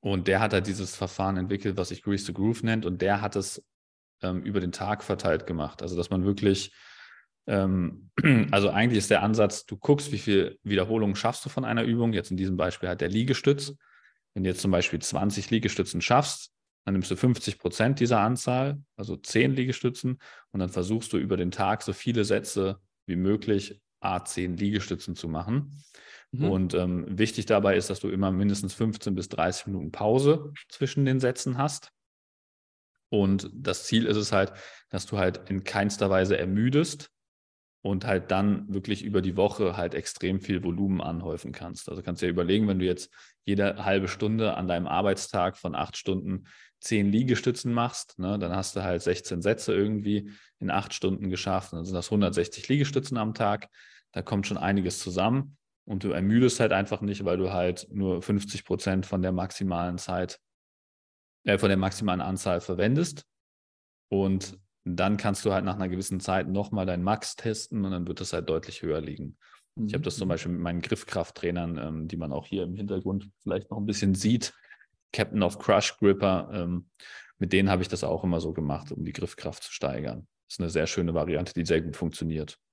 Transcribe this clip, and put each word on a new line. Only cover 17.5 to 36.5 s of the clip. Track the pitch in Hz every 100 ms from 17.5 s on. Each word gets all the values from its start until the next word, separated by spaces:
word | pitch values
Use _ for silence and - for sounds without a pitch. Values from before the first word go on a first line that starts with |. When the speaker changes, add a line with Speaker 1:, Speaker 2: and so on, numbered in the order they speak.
| -
Speaker 1:
Prozent | 90 - 113 139
dieser | 120 117
Anzahl, | 107 123 - 127 135 143 - -
also | 98 -
zehn | - 110 131 135
Liegestützen, | 127 123 123 123 127 127 - - _
und | 98
dann | 90
versuchst | 92 90 110 -
du | 101
über | - 92
den | 90
Tag | - 98 107
so | -
viele | 98 - 117 101
Sätze | 107 104 - 95 95 _ _ -
wie | 90
möglich, | 92 107 110 101 - - _ _
a | 95 92
zehn | - - 90 85
Liegestützen | 101 104 - 90 - 90
zu | 85
machen. | 80 92 127 143 - - - - - -
Speaker 2:
Mhm. | 123
Speaker 1:
Und, | 160 95 90
ähm, | - 90 90 - 95
wichtig | 107 - 101
dabei | 104 101 95
ist, | -
dass | 98
du | -
immer | 95 98
mindestens | 92 101 101 98
fünfzehn | - 113 110 - 92
bis | -
dreißig | - 82 92 -
Minuten | 95 80
Pause | - 107 120 143 156 147 147 -
zwischen | - 135 - 139
den | 131
Sätzen | 123 123 - 123
hast. | 143 - - _ _ _ _ _ _ _ _ _ _ _ _
Und | 107 98 98 -
das | - - - -
Ziel | 113 110
ist | 107
es | 101
halt, | 101 98 - - - _
dass | 98 -
du | 104
halt | 92 92 -
in | 95
keinster | 92 101 101 101 98
Weise | 95 95 101
ermüdest | 92